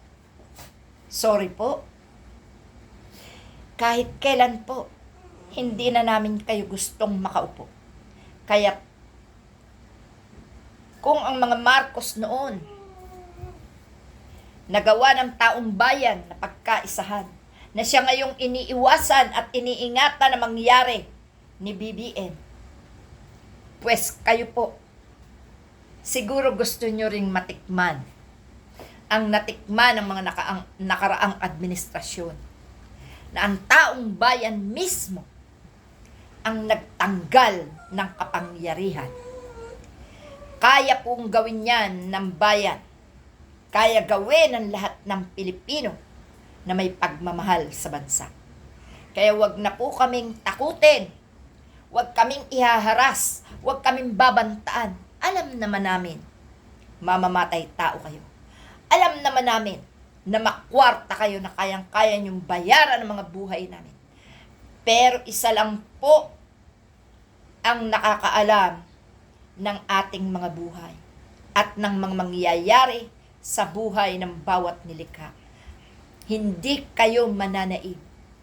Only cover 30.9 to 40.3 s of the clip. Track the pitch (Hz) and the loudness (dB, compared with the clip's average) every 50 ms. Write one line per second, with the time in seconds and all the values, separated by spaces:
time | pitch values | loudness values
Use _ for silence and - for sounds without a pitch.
30.9 | 185 - 196 196 196 - - - 190 - 185 185 156 156 180 180 180 180 - - | -2 0 0 -2 0 0 0 -2 -2 -2 -6 -8 -6 -6 -6 -6 -6 -6 -8 -10
31.9 | - 156 - - - - 170 165 156 147 - - - - - - - - - - | -12 -12 -12 -10 -10 -10 -10 -10 -12 -14 -18 -20 -20 -20 -20 -20 -20 -20 -20 -20
32.9 | - - - - - - - - - 185 180 202 196 190 - - 262 311 311 254 | -20 -20 -20 -20 -20 -20 -20 -10 -4 -2 0 0 -2 -2 0 4 6 6 6 6
33.9 | 233 262 240 220 190 175 226 247 254 247 226 220 220 208 196 196 220 302 370 359 | 2 -4 -6 -6 -4 0 2 2 2 2 -2 -4 -6 -6 -6 -6 -6 -6 -4 -4
34.9 | - - - - 190 180 - - - - - - - - - - - - - - | -4 -6 -8 -8 -10 -12 -14 -16 -20 -20 -20 -20 -20 -20 -20 -20 -20 -20 -20 -20
35.9 | - - - - - - - - - - - 220 220 220 214 214 214 - - - | -20 -20 -20 -20 -20 -20 -20 -20 -16 -10 -6 -6 -6 -4 -2 0 -2 -2 -2 -6
36.9 | - - 185 190 196 180 170 147 - 254 254 226 196 180 160 147 156 160 - - | -6 -4 -2 -2 -2 -2 -2 2 4 6 6 6 4 -2 -6 -10 -14 -20 -16 -10
37.9 | 185 190 196 185 - - 180 - - 175 175 175 175 170 165 170 160 170 190 196 | -6 -6 -6 -6 -6 -10 -10 -6 -6 -8 -8 -8 -12 -10 -8 -8 -6 -4 -4 -6
38.9 | 160 147 131 131 131 - - - - - - - - 466 - - 508 554 - - | -6 -6 -10 -12 -14 -16 -16 -16 -16 -16 -16 -18 -16 -16 -18 -18 -18 -20 -20 -20
39.9 | - - - - - - - - | -20 -20 -20 -20 -20 -20 -20 -20